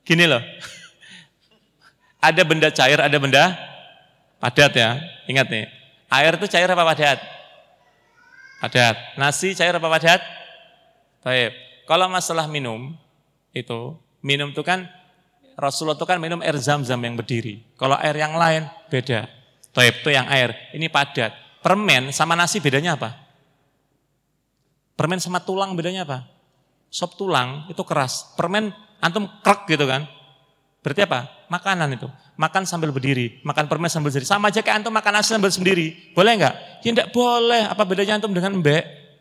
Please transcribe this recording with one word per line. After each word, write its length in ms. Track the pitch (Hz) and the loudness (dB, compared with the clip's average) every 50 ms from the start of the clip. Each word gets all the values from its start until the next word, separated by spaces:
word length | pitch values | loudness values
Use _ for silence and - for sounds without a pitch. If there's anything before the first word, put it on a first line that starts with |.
Gini 240 | _ - 165 165 175 | _ 2 2 4 4
loh. 160 | 165 135 117 123 - - - - - - - - - _ _ - - 185 180 160 _ _ _ _ _ _ _ _ _ _ _ _ - _ _ _ _ _ | 4 4 0 0 -6 -18 -18 -18 -18 -18 -20 -20 -20 _ _ -20 -20 -20 -20 -20 _ _ _ _ _ _ _ _ _ _ _ _ -20 _ _ _ _ _
Ada 240 | _ - 160 160 170 | _ 2 4 4 4
benda 320 | 185 151 160 160 156 156 - | 2 2 4 2 2 2 4
cair, 240 | - 131 131 147 | 4 4 6 6
ada 200 | 147 143 147 143 147 | 4 4 2 2 2
benda 320 | 139 139 131 139 156 185 180 - - - - - - - _ _ _ _ _ _ _ _ _ _ | 2 4 6 6 6 6 2 -4 -12 -18 -20 -20 -20 -20 _ _ _ _ _ _ _ _ _ _
padat 320 | - 123 - - 147 139 139 | -6 -2 4 6 4 6 6
ya. 240 | 131 117 110 120 139 165 175 - - - | 4 2 2 2 -2 -8 -14 -18 -16 -10
Ingat 220 | - 127 135 127 - | -2 0 0 0 0
nih, 160 | 117 110 113 - - - _ _ _ _ _ _ | -2 -6 -6 -8 -14 -20 _ _ _ _ _ _
air 260 | 127 135 147 160 165 | 2 4 4 4 4
itu 80 | 165 202 | 2 -4
cair 220 | 196 - 175 180 180 | 0 0 2 2 2
apa 140 | 185 175 170 | 2 4 4
padat? 340 | 160 156 143 151 143 131 - - - - - - - - - _ _ _ _ _ _ _ _ _ _ _ _ _ _ - - - - - - | 2 4 4 4 2 2 2 -4 -16 -18 -20 -20 -20 -20 -20 _ _ _ _ _ _ _ _ _ _ _ _ _ _ -20 -20 -20 -20 -12 -10
Padat. 340 | - 117 - 127 120 117 110 - - - - | -10 0 4 4 4 4 4 0 -8 -14 -6
Nasi 400 | 139 139 143 143 - 180 190 190 | -2 -2 -2 0 -2 -4 -4 0
cair 160 | - 170 175 175 | 0 0 0 0
apa 160 | 170 160 160 | 0 0 0
padat? 320 | 160 156 156 165 175 190 - - - - - - - - - _ _ _ _ _ _ _ _ _ _ _ _ | 0 2 4 4 4 4 2 -10 -18 -20 -20 -20 -20 -20 -20 _ _ _ _ _ _ _ _ _ _ _ _
Baik. 260 | 127 127 127 120 110 - - - - - _ _ - | -2 0 0 0 -2 -4 -10 -20 -20 -20 _ _ 0
Kalau 180 | 156 175 185 | 2 2 2
masalah 380 | 185 185 180 175 - 170 165 156 | 0 0 -4 -4 -2 -2 -4 -4
minum, 480 | 151 151 147 135 120 113 110 127 139 165 160 _ _ _ _ _ _ _ _ _ _ _ | -4 -6 -6 -6 -6 -8 -10 -12 -14 -16 -18 _ _ _ _ _ _ _ _ _ _ _
itu, 400 | 131 120 - 120 117 120 - 165 - _ _ _ _ | -12 -10 -8 -10 -10 -10 -12 -14 -16 _ _ _ _
minum 320 | - 139 143 143 143 143 131 | -4 -2 -2 -2 -2 -6 -8
itu 80 | 151 | -8
kan, 240 | 147 165 180 185 185 - - - _ _ _ _ _ _ _ _ _ _ _ | -4 -4 -4 -4 -6 -14 -20 -20 _ _ _ _ _ _ _ _ _ _ _
Rasulullah 400 | - 139 139 135 - 160 156 151 | -6 -6 -4 -4 -4 -4 -6 -4
itu 100 | 143 165 | -4 -2
kan 140 | 165 185 175 | -2 -2 -2
minum 180 | 160 165 170 170 - | -2 -6 -8 -4 -4
air 100 | 160 151 | -4 -4
Zam-Zam 460 | 143 117 143 147 147 135 117 127 120 | -2 0 0 0 0 -2 -4 -4 -4
yang 160 | 120 117 117 | -4 -8 -8
berdiri. 480 | 117 113 - 123 113 - 110 104 - - _ _ | -8 -6 -6 -6 -6 -6 -8 -14 -16 -20 _ _
Kalau 220 | _ 127 135 139 - | _ 0 0 0 0
air 160 | - 156 147 | 0 -2 -2
yang 220 | 151 151 151 156 | -2 -4 -4 0
lain, 320 | 165 170 165 160 160 156 147 - - - | 0 0 2 0 0 -4 -8 -16 -20 -10
beda. 400 | - 147 131 123 - 123 107 110 - - - _ _ _ _ _ _ _ | -6 -6 -6 -4 -2 -4 -4 -4 -8 -18 -20 _ _ _ _ _ _ _
Baik, 320 | 131 123 117 113 - - | 4 4 4 4 0 -2
itu 40 | 151 143 | 0 2
yang 160 | 135 127 - | 2 2 2
air. 240 | 139 131 123 113 113 - - - - | 2 2 2 0 -2 -10 -16 -16 -10
Ini 100 | 151 160 160 - | -8 -8 -2 0
padat. 400 | 143 139 - - 135 117 107 - - - _ _ _ | 0 0 0 -2 -4 -4 -4 -6 -14 -20 _ _ _
Permen 480 | - 170 180 208 214 190 139 127 131 139 | 2 2 2 2 4 2 2 2 2 -2
sama 240 | 139 - 156 165 170 | -2 -2 0 0 2
nasi 240 | 170 175 170 - | 0 0 0 -2
bedanya 400 | 214 139 147 123 139 156 175 160 | -2 0 2 0 2 0 0 -4
apa? 200 | 123 117 110 117 - - _ _ _ _ _ _ _ _ _ _ _ _ _ _ _ _ _ _ _ _ _ _ _ _ _ _ _ _ _ _ _ _ _ _ | -4 -6 -10 -12 -16 -20 _ _ _ _ _ _ _ _ _ _ _ _ _ _ _ _ _ _ _ _ _ _ _ _ _ _ _ _ _ _ _ _ _ _
Permen 240 | - 143 156 185 185 | -4 -2 -2 -2 -4
sama 200 | - 175 180 180 | -6 -6 -6 -6
tulang 360 | 180 - 190 190 196 190 185 | -6 -4 -4 -4 -4 -4 -4
bedanya 280 | 170 160 175 185 190 180 | -6 -6 -6 -6 -8 -8
apa? 200 | 147 135 127 127 - _ _ _ _ _ _ _ _ _ _ _ _ | -8 -10 -12 -12 -18 _ _ _ _ _ _ _ _ _ _ _ _
Sop 240 | - - 175 175 - | -8 -8 -8 -8 -8
tulang 520 | - 196 190 160 131 123 123 135 151 151 190 | -8 -4 0 0 0 0 -2 -6 -12 -14 -12
itu 120 | 165 - 185 | -10 -10 -6
keras. 480 | - - 156 131 127 - - - - _ | -4 -2 -2 -2 -2 -6 -10 -12 -12 _
Permen 400 | - 156 170 190 214 220 208 180 - - _ _ | -4 -4 -2 -2 -2 -4 -4 -10 -14 -20 _ _
antum 320 | _ - 165 170 214 202 185 - - - | _ -4 -2 -2 -2 -6 -6 -10 -2 2
krek 240 | 214 202 202 - - | 2 2 2 2 -2
gitu 160 | 156 143 147 | 0 0 2
kan. 240 | 131 131 139 151 - - - _ _ _ _ _ _ _ _ _ _ _ _ | 0 0 -2 -4 -8 -18 -20 _ _ _ _ _ _ _ _ _ _ _ _
Berarti 240 | _ - 147 196 202 | _ -6 0 0 0
apa? 240 | 170 151 123 127 - - - _ _ 170 | 0 0 -4 -4 -10 -18 -20 _ _ -8
Makanan 400 | 175 - 196 190 175 160 143 131 | -6 -2 -4 -2 -2 -2 -4 -4
itu. 160 | 113 - 131 - _ _ _ _ | -6 -10 -14 -16 _ _ _ _
Makan 320 | - 156 156 - 190 190 | -4 -4 0 0 -2 -2
sambil 240 | 170 175 170 160 151 | -2 -4 -2 -2 -2
berdiri, 480 | 135 135 123 139 139 127 120 113 - - - | -2 -2 0 0 0 0 -2 -4 -8 -10 -8
makan 240 | 147 143 151 151 143 | -4 -2 -2 -2 -2
permen 160 | 156 151 170 170 - | -2 -2 -2 -4 -2
sambil 160 | 165 147 147 | -2 -2 -2
berdiri. 160 | 131 139 135 | -2 -4 -2
Sama 240 | - 196 208 208 208 | -2 -2 2 2 0
aja 160 | 185 220 220 | 0 0 0
kayak 160 | 226 208 214 | 0 -2 0
antum 80 | 208 233 | -2 -2
makan 320 | 220 214 - 208 202 208 | -4 -2 0 0 0 0
nasi 160 | 208 - 226 | 0 0 0
sambil 160 | 214 196 196 180 | 0 0 0 0
sendiri. 560 | 185 180 185 190 175 160 156 160 - - - - | 0 0 0 2 2 0 -4 -6 -12 -20 -4 2
Boleh 240 | 170 190 226 233 208 | 4 4 4 6 4
nggak? 400 | 156 131 - - - - - - | 2 2 0 -2 -14 -20 -20 -6
Ya 80 | - 226 | -4 0
nggak 200 | 240 233 - - - | 0 0 -2 0 0
boleh. 560 | 240 247 240 240 240 233 233 240 233 214 - | 0 2 2 2 2 2 2 2 2 2 0
Apa 160 | - 196 208 | 0 -2 0
bedanya 320 | 180 185 185 202 196 214 | 0 0 0 0 0 0
antum 160 | 208 208 214 196 | -2 -2 -2 -2
dengan 240 | 175 175 196 196 | -2 -2 -2 -2
mbek? 240 | 185 160 143 147 160 - - - - - - _ _ | 2 2 4 2 2 0 -4 -18 -20 -20 -20 _ _